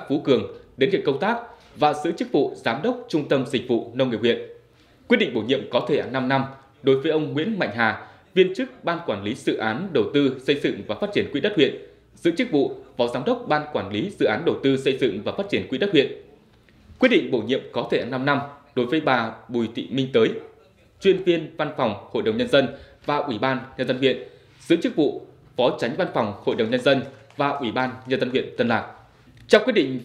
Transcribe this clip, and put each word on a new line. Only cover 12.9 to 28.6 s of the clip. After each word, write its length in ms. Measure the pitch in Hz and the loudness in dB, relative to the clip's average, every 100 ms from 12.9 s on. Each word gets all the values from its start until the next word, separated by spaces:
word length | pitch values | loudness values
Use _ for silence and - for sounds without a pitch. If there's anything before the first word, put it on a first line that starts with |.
| - | -2
Phó 100 | 120 | -2
Giám 160 | 127 135 | 0 -2
đốc 200 | 254 - | -2 0
Ban 140 | 151 143 | -2 -2
Quản 180 | 120 95 | -6 -4
lý 200 | 104 185 - | -4 -4 0
Dự 60 | 120 | 0
án 200 | 107 165 | 2 -2
Đầu 100 | 107 | 0
tư 140 | 139 135 | 0 2
Xây 200 | 143 - | 0 0
dựng 240 | 127 101 | -2 -2
và 80 | 104 | -6
Phát 180 | - 190 | -6 -4
triển 180 | 113 92 | -4 -4
Quỹ 100 | 131 | -4
đất 140 | 202 | 2
huyện. 200 | 156 135 - - - _ _ _ _ - - | 4 2 -2 -18 -20 _ _ _ _ -20 2
Quyết 100 | 247 | 4
định 220 | 208 123 | 4 2
bổ 100 | 123 | -2
nhiệm 200 | 110 131 - | 0 -4 -2
có 160 | 120 113 | -6 -2
thời 80 | - | -2
hạn 120 | 110 | -2
năm 140 | 131 139 | -2 0
năm 140 | 139 - - _ - | 0 -2 -12 _ -4
đối 100 | 123 | 0
với 160 | 160 | 0
bà 340 | 151 123 110 110 - | 2 2 0 -8 -6
Bùi 180 | 123 113 127 | -4 -2 -4
Thị 120 | - | -4
Minh 160 | 135 131 | -4 2
Tới, 160 | 120 202 226 - - _ _ _ _ | 4 4 2 -10 -20 _ _ _ _
chuyên 220 | 196 185 | 2 4
viên 320 | 180 170 151 - | 2 0 -2 -6
Văn 160 | 151 151 | -6 -2
phòng 180 | 120 101 - | -2 -2 -6
Hội 120 | 120 | -2
đồng 140 | 104 113 | 0 0
Nhân 100 | 123 | 4
dân 200 | 143 127 - - - - | 4 4 -4 -18 -8 -4
và 120 | 147 | -2
Ủy 200 | - 107 | -2 -2
ban 200 | 131 127 113 - | -2 -2 -6 -6
Nhân 100 | 131 | -4
dân 100 | 127 | 0
huyện, 200 | 131 120 - - _ _ | 0 0 -6 -20 _ _
giữ 160 | - 165 | 0 2
chức 200 | 262 175 | 2 2
vụ 300 | 143 - - - - - | 0 0 -10 -20 -8 0
Phó 200 | 127 - | 2 2
Chánh 160 | 120 151 | -2 -2
Văn 100 | 175 | -2
phòng 200 | 151 107 101 - | -2 -2 -2 -2
Hội 100 | 113 | 0
đồng 140 | 110 | 0
Nhân 120 | 123 | 0
dân 200 | 139 135 - - - - | 2 2 0 -12 -12 -4
và 120 | 143 | -2
Ủy 220 | - 120 | -2 -2
ban 180 | 110 127 113 127 | -2 -2 -4 -4
Nhân 120 | 127 | -2
dân 100 | 123 | 0
huyện 160 | 127 - | -2 -2
Tân 100 | - | -2